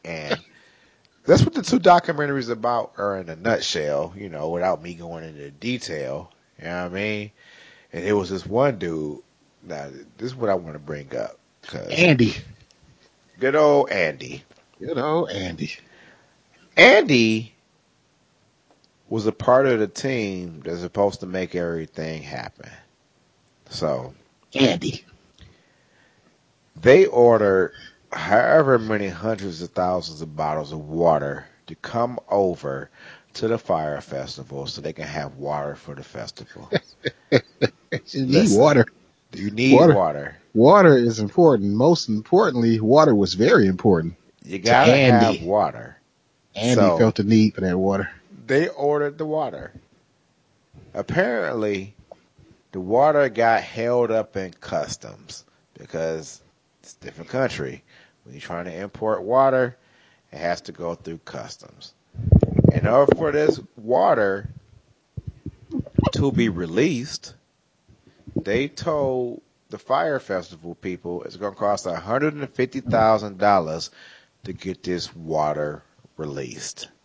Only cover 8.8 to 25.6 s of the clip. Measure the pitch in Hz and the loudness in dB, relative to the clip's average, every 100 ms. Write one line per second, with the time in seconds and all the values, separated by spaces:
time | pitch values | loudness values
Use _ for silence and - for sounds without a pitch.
8.8 | 87 80 76 65 _ _ _ _ 87 78 | -8 -8 -8 -12 _ _ _ _ -16 -14
9.8 | 71 67 71 - 120 131 113 92 82 76 | -14 -18 -20 -14 -12 -6 -2 -2 -4 -16
10.8 | 71 73 69 64 50 - _ _ - 65 | -12 -12 -10 -10 -10 -14 _ _ -16 -14
11.8 | 50 151 175 131 110 - - - _ _ | -8 2 4 6 2 0 -16 -20 _ _
12.8 | _ _ _ _ _ _ 131 147 151 143 | _ _ _ _ _ _ -2 4 4 4
13.8 | 127 101 80 69 64 - _ _ _ _ | 2 0 -2 -4 -14 -16 _ _ _ _
14.8 | 135 147 143 160 151 104 92 82 76 - | -8 -4 -2 -2 -2 -6 -10 -10 -12 -12
15.8 | _ _ - _ _ _ _ _ _ - | _ _ -20 _ _ _ _ _ _ 6
16.8 | 214 294 277 127 113 110 113 _ _ _ | 8 8 4 2 2 0 -6 _ _ _
17.8 | _ _ _ _ _ _ _ _ _ _ | _ _ _ _ _ _ _ _ _ _
18.8 | _ _ _ 113 107 - - 127 139 117 | _ _ _ -4 -4 -2 2 4 4 0
19.8 | 104 - 135 127 104 92 90 80 82 85 | -2 -4 -6 -4 -4 -8 -12 -14 -10 -10
20.8 | 90 104 101 - 92 92 90 90 85 82 | -8 -2 -2 -2 -8 -6 -6 -6 -6 -6
21.8 | 78 - 80 78 69 67 - _ - - | -10 -10 -10 -10 -12 -14 -14 _ -20 -20
22.8 | _ _ _ _ _ _ _ _ _ - | _ _ _ _ _ _ _ _ _ -6
23.8 | 78 64 65 - _ _ _ 131 131 87 | -4 -4 -8 -18 _ _ _ 0 0 0
24.8 | - - _ _ _ _ - _ | -6 -10 _ _ _ _ -20 _